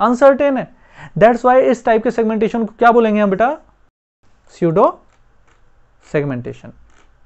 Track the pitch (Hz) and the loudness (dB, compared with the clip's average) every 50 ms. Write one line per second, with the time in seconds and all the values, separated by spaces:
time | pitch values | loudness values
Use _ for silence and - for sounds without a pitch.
0 | 196 233 247 233 285 269 277 262 294 285 269 247 170 - - _ _ _ _ - | -2 -2 0 4 4 4 4 4 0 -2 -2 -4 -6 -10 -14 _ _ _ _ -20
1 | - 151 - 160 196 233 247 240 - 247 254 262 269 269 240 247 - 240 220 220 | -20 -8 -2 2 2 2 2 2 2 2 2 4 2 2 0 -2 0 0 0 0
2 | 214 254 - - 226 220 220 214 226 202 - 233 226 202 - - 226 240 233 240 | 0 -2 -2 -2 -2 -2 -2 -2 -4 -4 -4 -4 -6 -6 -4 0 2 2 2 2
3 | 226 220 208 214 208 202 190 190 226 262 311 - _ _ _ _ _ _ _ _ | 2 0 0 0 -2 -2 -2 -2 -2 -4 -4 -8 _ _ _ _ _ _ _ _
4 | _ _ _ _ _ _ _ _ _ _ - - 175 165 160 190 254 339 359 - | _ _ _ _ _ _ _ _ _ _ -10 -6 -4 -2 0 2 0 0 0 -4
5 | _ _ _ _ _ _ _ _ _ _ _ _ _ _ _ _ _ _ _ _ | _ _ _ _ _ _ _ _ _ _ _ _ _ _ _ _ _ _ _ _
6 | _ - - 151 143 143 131 123 123 120 117 - - 117 - - - _ _ _ | _ -6 -6 -4 -4 -4 -8 -8 -10 -12 -16 -18 -20 -20 -20 -20 -20 _ _ _
7 | _ _ _ _ - | _ _ _ _ -20